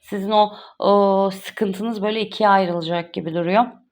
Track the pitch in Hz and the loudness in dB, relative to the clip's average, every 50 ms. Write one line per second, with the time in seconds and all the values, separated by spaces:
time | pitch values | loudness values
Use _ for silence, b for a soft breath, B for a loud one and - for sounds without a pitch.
0 | _ - 202 196 190 202 220 208 208 208 208 B B B B _ - 196 202 202 | _ -10 -10 -8 -4 0 2 2 2 2 -2 B B B B _ 2 4 4 6
1 | 202 196 196 196 196 196 190 196 - - - - 226 196 185 190 208 233 226 208 | 4 4 2 2 0 0 -2 -6 -14 -16 -6 -4 -4 -4 -4 -4 -6 -6 -4 -4
2 | 190 214 220 220 214 214 - - 220 202 196 196 190 175 175 175 165 160 175 170 | -4 -4 -4 -4 -6 -6 -4 0 4 4 4 4 4 0 -2 -4 -4 -4 -4 -6
3 | 170 175 - - 151 165 160 175 170 170 190 214 247 247 - _ _ _ | -6 -6 -10 -8 -8 -4 -4 -4 -2 2 2 2 0 0 -4 _ _ _